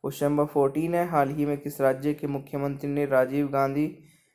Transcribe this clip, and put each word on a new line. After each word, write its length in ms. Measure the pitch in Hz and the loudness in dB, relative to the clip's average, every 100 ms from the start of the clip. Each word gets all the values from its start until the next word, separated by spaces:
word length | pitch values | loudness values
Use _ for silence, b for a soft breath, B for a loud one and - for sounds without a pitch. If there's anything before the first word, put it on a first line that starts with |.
क्वेश्चन 260 | 139 143 143 | -6 -2 0
नंबर 180 | 147 | 2
फोर्टीन 500 | 147 147 139 143 165 | 2 2 2 2 0
है, 140 | 170 170 | 0 2
हाल 200 | 160 135 | 2 2
ही 180 | 151 147 | 0 -2
में 140 | 143 | -2
किस 200 | 147 143 | -6 0
राज्य 340 | 135 135 143 | 2 2 -2
के 120 | 147 143 | -2 -4
मुख्यमंत्री 640 | 139 139 143 139 139 143 | -6 -6 -4 -4 -4 -4
ने 180 | 143 143 | -2 2
राजीव 420 | 131 131 143 143 | 4 4 0 0
गांधी 560 | 139 135 139 151 - b b b | 0 0 0 -2 -4 b b b